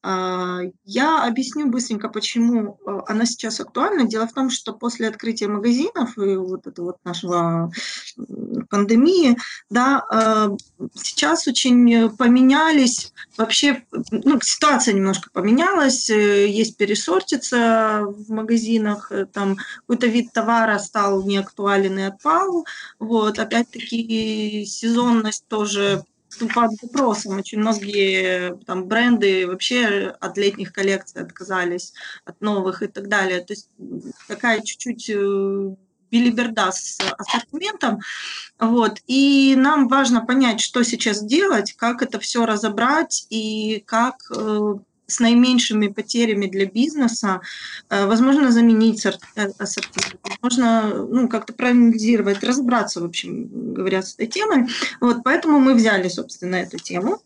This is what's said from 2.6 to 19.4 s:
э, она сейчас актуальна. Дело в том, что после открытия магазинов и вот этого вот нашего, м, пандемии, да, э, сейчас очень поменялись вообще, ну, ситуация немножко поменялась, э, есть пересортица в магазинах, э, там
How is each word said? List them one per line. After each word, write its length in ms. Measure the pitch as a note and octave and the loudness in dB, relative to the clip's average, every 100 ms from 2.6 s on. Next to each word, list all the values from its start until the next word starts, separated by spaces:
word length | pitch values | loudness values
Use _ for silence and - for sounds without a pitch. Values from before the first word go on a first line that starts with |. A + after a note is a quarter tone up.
| G#3 - - | -2 -8 -10
э, 160 | G3 - | -8 -4
она 180 | G#3+ A#3 | -2 -2
сейчас 340 | - A3+ A3+ | -4 -8 -8
актуальна. 460 | - - E4+ F#4+ A3+ | -8 -2 -2 2 0
Дело 200 | A3 A3+ | 0 -4
в 60 | |
том, 160 | C4+ C4 | -2 -4
что 240 | A#3+ - | -4 -10
после 340 | A3+ A#3+ A#3+ A3+ | -8 -8 -4 -6
открытия 400 | A3+ A3+ A3 G#3 | -4 -8 -4 -4
магазинов 720 | G#3 A3+ B3 F4+ F#4+ A#3+ - | -2 0 0 0 -2 -6 -2
и 200 | G3 F#3+ | -2 -2
вот 300 | F#3 F#3 - | -4 -8 -12
этого 180 | - F3 | -10 -10
вот 120 | F3 | -10
нашего, 640 | F3+ E3+ F3+ F3 E3+ E3 E3+ E3+ - - - - | -10 -8 -2 0 2 0 -2 -6 -12 -12 -16 -16
м, 500 | - G3 - - - | -14 -12 -8 -8 -2
пандемии, 680 | G3+ G3+ A3+ D4 F#4+ C#4+ A#3 - - _ | -2 4 6 6 6 4 2 -2 -16 _
да, 360 | A3 B3+ C#4 - | 0 2 2 0
э, 460 | A3 A3 A3 G#3+ G3+ - _ - - | 0 2 2 0 -2 -12 _ -14 -10
сейчас 520 | - - D4 E4 - | -8 -2 0 0 0
очень 600 | A#3+ C4 B3 A#3+ A#3 A3+ A3 | 0 4 6 8 6 4 4
поменялись 960 | A#3+ B3 C4 C#4+ D#4+ D4+ B3 - - - - - | 4 6 6 6 4 4 4 0 -10 -16 -18 -4
вообще, 460 | A3 - C#4+ B3+ _ - - | -2 2 2 0 _ -10 -6
ну, 280 | A3 C4+ C#4+ | 0 2 2
ситуация 520 | - - D4+ B3+ A#3+ | 0 0 2 2 2
немножко 360 | G3 F#3+ F3 - | 2 2 -2 -6
поменялась, 760 | - F#3+ B3 F4 F#4+ C#4 - - | -4 2 4 4 2 2 0 0
э, 380 | G#3+ G#3 G3+ G3+ | 2 4 4 2
есть 300 | G3+ A3+ - | 2 -2 -2
пересортица 1300 | G3+ G#3+ - F#4 - D4 - B3 A#3 A3+ A3 G#3+ G3+ | -2 -2 0 -2 0 -4 -2 0 4 4 2 0 -4
в 260 | G#3 G#3+ | -8 -8
магазинах, 800 | A3 A3 A#3 G#3+ A3+ G#3+ G#3 - | -6 0 0 2 0 0 -4 -6
э, 140 | G3+ F#3+ | -6 -6
там 320 | - | -4